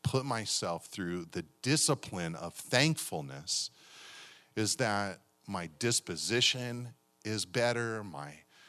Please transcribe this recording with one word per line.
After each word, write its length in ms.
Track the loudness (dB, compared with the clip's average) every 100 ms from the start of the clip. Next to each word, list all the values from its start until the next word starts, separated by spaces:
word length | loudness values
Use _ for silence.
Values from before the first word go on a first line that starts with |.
put 240 | 0 0 0
myself 640 | -2 -2 -2 -2 -4 -6
through 380 | -6 -2 -4 -4
the 120 | -6 -8 _
discipline 720 | 2 4 4 2 -2 -4 -4
of 220 | -4 -8 -10
thankfulness 1120 | 2 6 6 4 -2 -6 -6 -8 -4 -4 -4 -10 -20 -20 -18 -18 -18 -20 _ -2
is 220 | 0 2
that 420 | 2 2 0 -4 _ _ -6
my 240 | -4 -4 -2
disposition 1160 | 2 2 0 -4 0 4 4 2 -2 -4 -8 -12 _ _
is 220 | -2 -2 0
better, 580 | 2 4 4 0 -4
my, 300 | -6 -10 -10 -14 -20 -20